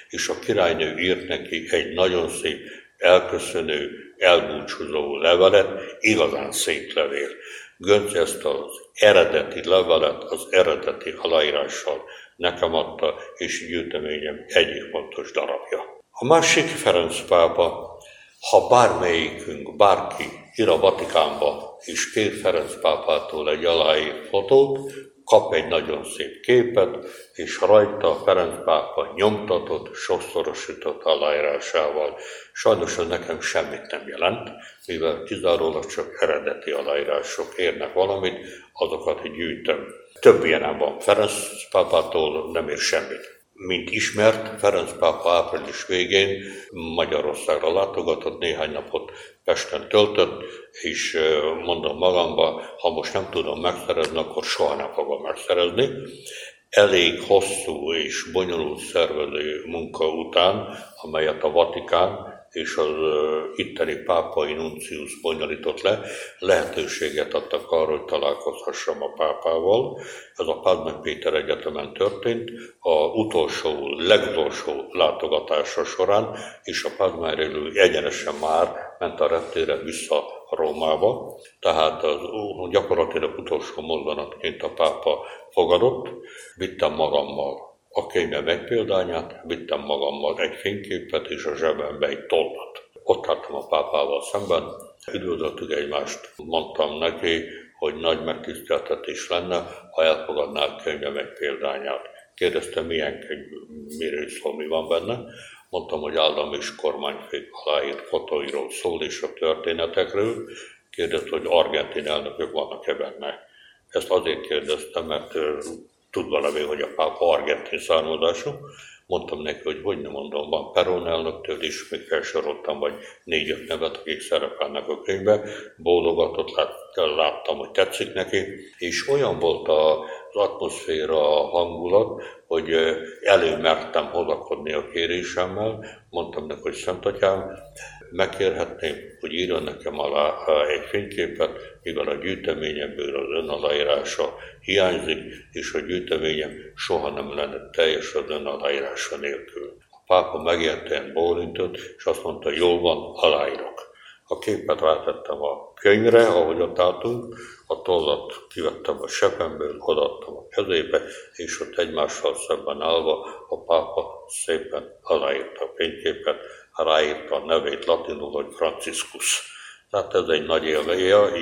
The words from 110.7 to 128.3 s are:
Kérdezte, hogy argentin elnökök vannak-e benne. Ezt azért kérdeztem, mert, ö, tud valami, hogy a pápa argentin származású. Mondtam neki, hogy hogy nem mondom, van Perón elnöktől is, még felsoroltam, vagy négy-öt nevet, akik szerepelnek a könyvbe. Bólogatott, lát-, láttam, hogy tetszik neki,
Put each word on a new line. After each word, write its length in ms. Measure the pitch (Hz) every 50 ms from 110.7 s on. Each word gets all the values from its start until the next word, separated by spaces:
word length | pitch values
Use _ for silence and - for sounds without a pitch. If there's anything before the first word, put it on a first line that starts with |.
| - _ _ _
Kérdezte, 380 | - - 85 82 85 78 76 -
hogy 160 | 82 78 80
argentin 640 | 85 87 85 80 80 76 76 73 - - 80 73 76
elnökök 440 | 76 73 73 76 - - 78 -
vannak-e 420 | 78 76 73 - 69 - - - 69
benne. 460 | 67 71 67 67 - 71 73 - - - _ _ _ - - _ _ _ _
Ezt 200 | - 90 - -
azért 380 | 92 90 85 82 76 69 - -
kérdeztem, 580 | 78 76 73 73 78 76 - - - 87 82
mert, 300 | 78 76 71 - - -
ö, 220 | 82 76 76 76 73 76 82 82 - - - _ _ _ _
tud 180 | - 98 87 -
valami, 320 | 76 73 71 73 73 76
hogy 200 | 76 73 76 73
a 120 | 69 - -
pápa 340 | - 78 78 - - 90 85
argentin 500 | 78 71 71 73 73 - - - 82 78
származású. 680 | - - 85 80 78 80 80 78 80 82 82 - - 147 - - - - - - - - - - _ -
Mondtam 340 | 92 82 - - 80 76
neki, 180 | 76 76 73 - -
hogy 160 | 80 76 78 -
hogy 180 | 101 95 76
nem 100 | 73 73
mondom, 380 | 71 69 71 73 73 73 76 76
van 220 | 80 76 73 -
Perón 360 | - 90 87 92 92 87 85 85
elnöktől 560 | 82 82 82 80 78 - - - 78 71 -
is, 260 | - - - - -
még 120 | 85 - - -
felsoroltam, 720 | 82 76 - - - 80 73 73 73 73 - 78 76 71
vagy 140 | 73 73 71 - - - - - _
négy-öt 440 | 87 82 78 76 76 76 76 - -
nevet, 300 | 82 78 82 78 78 -
akik 240 | - 80 76 76
szerepelnek 640 | - - 85 73 71 69 - - 76 71 73 73 - -
a 140 | 76 -
könyvbe. 400 | - - 95 95 95 104 107 104 104 107 104 - - - - -
Bólogatott, 800 | 80 85 87 87 82 85 82 82 82 - - - 78 - -
lát-, 600 | - 73 - - - - - - 98 85 76 73
láttam, 420 | 80 78 76 - - - - 78 71
hogy 140 | 71 -
tetszik 420 | - - 92 92 - - 98 - -
neki, 320 | 95 92 -